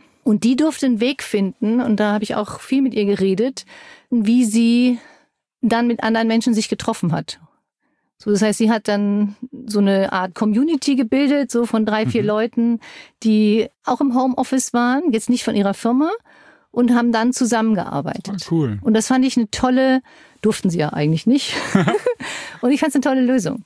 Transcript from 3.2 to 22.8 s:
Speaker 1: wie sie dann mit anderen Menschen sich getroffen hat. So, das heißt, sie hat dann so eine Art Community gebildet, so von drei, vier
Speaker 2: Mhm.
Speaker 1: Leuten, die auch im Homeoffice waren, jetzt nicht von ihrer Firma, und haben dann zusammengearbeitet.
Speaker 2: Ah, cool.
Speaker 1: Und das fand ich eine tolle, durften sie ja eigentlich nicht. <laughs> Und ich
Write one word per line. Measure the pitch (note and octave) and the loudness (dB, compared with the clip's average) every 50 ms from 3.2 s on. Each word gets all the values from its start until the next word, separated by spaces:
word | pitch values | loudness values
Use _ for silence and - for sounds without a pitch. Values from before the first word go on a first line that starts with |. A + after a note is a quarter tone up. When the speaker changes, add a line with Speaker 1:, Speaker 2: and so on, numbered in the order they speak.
| F#3+ G3 F#3+ F3+ A3+ C4+ C4+ - - - - - - - - - _ - | 2 0 0 0 0 -2 -4 -8 -14 -18 -20 -20 -20 -20 -20 -18 _ -2
Speaker 1:
wie | - A#3+ G#3 G3+ A#3 B3 B3+ | -2 0 2 4 4 4 4
sie | G#3+ G#3 A3+ A#3 A#3 A#3 A#3+ B3 B3+ B3 A#3 - - - _ _ _ _ _ _ _ _ - - | 2 2 2 2 4 4 4 4 2 0 -2 -6 -16 -20 _ _ _ _ _ _ _ _ -2 -2
dann | A3 A3+ A#3 A#3+ A#3+ | 0 2 2 2 0
mit | A#3+ - - | 0 0 0
anderen | A3 A3 A3+ A3+ A3+ | 0 0 2 2 2
Menschen | A3+ A3+ - B3+ A3+ | 2 2 2 2 2
sich | G#3 A3 - | 0 0 -2
getroffen | G#3 - - - A3+ - - E3+ | -4 -4 -4 -6 -4 -2 -2 -2
hat. | D3+ E3 D#3 - - - - - _ _ _ _ _ _ _ _ _ _ _ _ _ _ | -2 -2 -4 -8 -14 -18 -20 -20 _ _ _ _ _ _ _ _ _ _ _ _ _ _
So, | - G#3+ | -2 0
das | G#3 F#3+ G#3+ | 0 2 2
heißt, | G#3+ G3+ - | 0 2 2
sie | A3+ G#3+ | 2 2
hat | A#3 A3 - | 2 0 0
dann | - G#3 G3+ G#3 G3+ G3+ G#3 G#3 G3+ G3+ - - B3+ - - - | -2 -2 0 0 0 0 0 0 -2 -4 -8 -16 -16 -16 -16 -10
so | - G3+ G3+ | -4 0 0
eine | G#3 G3 G3 F#3+ F#3+ F#3+ - | 2 2 2 2 0 0 -2
Art | F#3 F#3 F#3+ F3 | -4 -4 -4 -4
Community | - A3+ G#3+ G#3 A3 C#4 D#4+ E4 C4+ - - C#4 | -2 -2 0 2 2 0 0 0 -2 0 0 0
gebildet, | B3+ C#4 A3 - C4 C#4+ C4+ D4 C#4+ C#4 C4 | 0 0 0 2 2 2 2 2 0 0 -2
so | - A#3 A#3+ | -2 -2 -2
von | A3 - A3 A3 | 0 0 0 0
drei, | G#3+ G#3 G#3+ G#3+ | 0 0 0 0
vier | - - A#3 G#3 | 0 0 0 0
Speaker 2:
Mhm. | G#3 | 0
Speaker 1:
Leuten, | G#3 G#3+ A3 A#3+ - - A#3 A#3 A#3 A3+ - - - - - - _ - - | 0 0 -2 -2 -2 0 0 0 0 -2 -4 -10 -20 -20 -20 -20 _ -4 0
die | A3 G#3+ G#3+ G#3+ G#3 G#3 A3+ - - _ _ - | 2 4 4 4 4 2 2 0 -2 _ _ -4
auch | - B3+ - | -4 -2 0
im | D4+ C#4 A#3 | 0 0 2
Homeoffice | B3+ B3+ C4 B3 - B3+ - - C4+ - - - | 2 0 0 0 -2 -2 -2 -2 -2 -2 -2 -2
waren, | A#3+ A#3+ B3 B3+ C#4 F4+ E4+ A3 | 0 0 0 0 0 0 0 -2
jetzt | A3+ - - | -2 0 0
nicht | B3 A#3+ - | -2 -2 -2
von | - A3+ | -2 0
ihrer | G#3 G3 G3 G3 | 0 0 0 -2
Firma, | - - A#3 A#3+ C4 D4+ E4 G#4 A#4 _ _ - - - - - _ _ _ | -2 -2 0 0 2 0 0 -2 -6 _ _ -20 -20 -20 -20 -20 _ _ _
und | - A#3+ B3 A#3 B3 | -2 0 2 2 4
haben | A#3+ A#3 A#3+ A3+ | 2 2 2 2
dann | A3+ A3 B3 B3 | 2 0 0 0
zusammengearbeitet. | - C4 A3 A#3+ A3+ A3 A3+ A3 F#3 E3+ - - C#3+ C#3+ - C#3+ - - - G3+ F3+ - | 0 0 0 2 2 2 2 0 0 -2 -4 -4 -4 -4 -4 -6 -8 -8 -8 -10 -10 -6
Speaker 2:
Ah, | - E3 | -2 0
cool. | E3 D3+ B2 G#2 G2+ F#2+ | 0 0 0 -2 -4 0
Speaker 1:
Und | C4+ A3 | 0 2
das | A3 G#3+ - | 2 2 2
fand | B3+ C4 C4 | 0 2 2
ich | C4+ - | 2 0
eine | B3 A3+ G#3 | 0 -2 -2
tolle, | - - - B3+ B3+ B3+ C4 C4 C4 C4 - - - - - - _ _ | -4 -2 0 0 2 2 2 2 2 0 0 -6 -20 -20 -20 -20 _ _
durften | - G#3+ G#3+ - - F#3+ | -2 -2 0 0 -2 -2
sie | E3 F3 | 0 0
ja | D#3 D3+ - | -2 -2 -2
eigentlich | D#3 D3 D3+ D#3+ D#3+ - | -2 0 0 0 0 2
nicht. | G#3+ B3+ C#4+ - - - - - - - | 2 0 0 0 -4 -8 -6 -6 -2 0
<laughs> | G3 E3+ F#3 - G#4 - B4+ A#4 - - - - - - - - - | 0 0 2 0 0 0 -2 -4 -4 -8 -12 -12 -12 -14 -16 -12 -4
Und | - B3 | 0 0
ich | D4 C4+ | 0 2